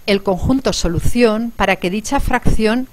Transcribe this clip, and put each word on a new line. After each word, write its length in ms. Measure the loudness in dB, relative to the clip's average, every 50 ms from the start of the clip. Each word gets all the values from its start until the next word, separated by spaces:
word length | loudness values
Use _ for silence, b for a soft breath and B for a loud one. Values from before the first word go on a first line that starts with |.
| -4
el 160 | -2 -2 0
conjunto 500 | 0 -2 -2 -2 0 0 0 0 0 -2
solución 800 | -2 -2 -2 -2 -2 0 0 2 2 4 2 2 2 0 -4 -6 -4
para 220 | -2 0 0 0
que 140 | 0 -2 -4
dicha 280 | -4 -4 -4 -2 -2 -2
fracción 720 | 0 0 -2 0 2 2 4 4 4 2 0 -2 -4 -6